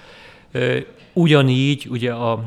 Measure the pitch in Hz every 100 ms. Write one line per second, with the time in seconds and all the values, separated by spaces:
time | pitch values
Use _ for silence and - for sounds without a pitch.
0 | - - - - _ 131 127 127 139 -
1 | - - 170 147 131 127 139 143 - 123
2 | 120 117 120 113